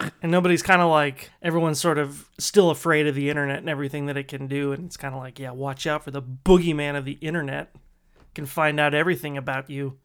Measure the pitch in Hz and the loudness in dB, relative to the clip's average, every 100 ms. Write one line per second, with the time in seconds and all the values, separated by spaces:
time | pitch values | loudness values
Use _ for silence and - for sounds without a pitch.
0 | - - 170 180 180 170 - 180 170 156 | -10 -6 0 2 4 2 4 4 6 4
1 | 143 135 - _ 170 165 165 143 170 147 | 2 -4 -18 _ -2 2 0 2 0 0
2 | 143 143 - - - 202 175 147 170 151 | -2 -8 -18 -8 2 4 4 4 2 2
3 | 151 139 143 147 143 139 - 143 139 147 | 2 0 -2 0 -2 -4 -4 -4 -4 -6
4 | 143 143 139 135 139 139 143 139 175 - | -6 -6 -8 -10 -6 -4 -4 -6 -10 -12
5 | 139 131 127 123 131 123 139 135 165 151 | -12 -12 -14 -14 -12 -8 -8 -6 -4 -4
6 | 143 139 127 131 - 180 170 151 147 143 | -6 -10 -10 0 8 8 6 0 -2 -4
7 | 135 151 156 170 139 143 151 - _ _ | -6 -8 -4 -4 -4 -6 -10 -16 _ _
8 | _ _ - - 139 - 156 147 147 147 | _ _ -18 -12 -8 0 0 2 2 2
9 | 165 175 151 139 135 135 139 139 139 135 | 2 0 -4 -8 -6 -6 -6 -8 -8 -10